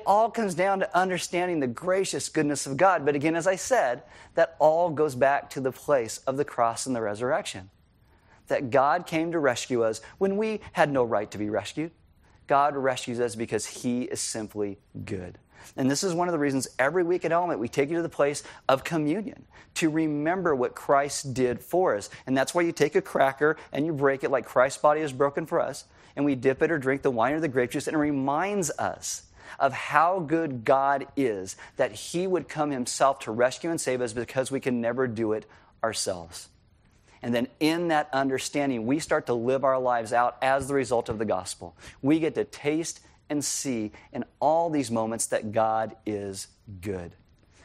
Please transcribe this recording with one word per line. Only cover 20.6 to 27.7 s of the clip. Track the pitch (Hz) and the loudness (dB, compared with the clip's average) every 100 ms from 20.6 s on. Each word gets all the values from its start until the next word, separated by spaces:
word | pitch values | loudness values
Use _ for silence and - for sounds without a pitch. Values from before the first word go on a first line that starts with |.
| 120 | 0
Christ | - - 143 143 - 139 | -2 2 4 4 -4 -4
did | 123 123 117 | 0 0 0
for | - 170 180 107 | -2 0 2 0
us. | - - - | -4 -10 -2
And | 131 | 0
that's | 131 | 2
why | 175 | 2
you | 170 | 0
take | 156 151 | 2 2
a | 190 | 2
cracker | - 156 135 - 151 156 - | 0 2 2 4 0 0 -4
and | - | -4
you | 156 | -2
break | 147 139 135 | 2 2 2
it | 147 | 0
like | 131 | 0
Christ's | - 131 131 - | 2 4 4 4
body | 151 151 | 2 2
is | 156 | 0
broken | 131 143 143 160 | 0 0 0 -2
for | 165 | -2
us. | 120 139 - - - - | -2 -6 -16 -20 -12 -2
And | |
we | 143 131 | 0 2
dip | 131 135 | 2 2
it | 160 | 2
or | 160 | 2
drink | 131 139 | 0 0
the | 143 | 0
wine | 120 120 | 2 2
or | 156 | 0
the | 156 | 0
grape | 123 123 | 0 0